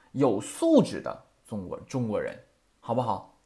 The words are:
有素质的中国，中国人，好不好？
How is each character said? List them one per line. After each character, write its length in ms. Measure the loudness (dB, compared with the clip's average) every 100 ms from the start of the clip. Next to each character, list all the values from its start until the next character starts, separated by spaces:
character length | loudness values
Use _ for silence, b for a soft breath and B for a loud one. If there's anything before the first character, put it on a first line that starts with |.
| b
有 260 | 0 2 2
素 420 | -4 0 6 6
质 200 | 6 -2
的 200 | -8 -10 -14 _
中 220 | -12 -10 -8
国， 100 | -12
中 260 | -6 -4 -2
国 140 | -2
人， 180 | -4 -8 -18 _ _ _
好 140 | -4
不 80 | -2
好？ 340 | -2 -4 -8 _